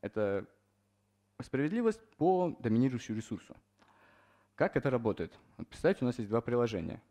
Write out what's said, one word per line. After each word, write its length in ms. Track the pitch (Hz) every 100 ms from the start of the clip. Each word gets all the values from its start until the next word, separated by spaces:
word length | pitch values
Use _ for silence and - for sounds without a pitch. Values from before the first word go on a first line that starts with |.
Это 460 | 104 - 101 98 - _ _ _ _ _ _ _ _ _
справедливость 600 | - 131 147 220 226 214 - _
по 400 | 185 185 175 -
доминирующему 560 | 120 110 135 123 - 110
ресурсу. 400 | - 101 - - _ _ - _ _ _ _ _ _ -
Как 200 | 180 147
это 140 | 135
работает? 480 | 127 113 95 82 - _ -
Вот 100 | -
представьте, 360 | - 165 196
у 40 | 123
нас 100 | 120
есть 120 | 104
два 120 | 113
приложения. 580 | 117 120 120 107 85 - _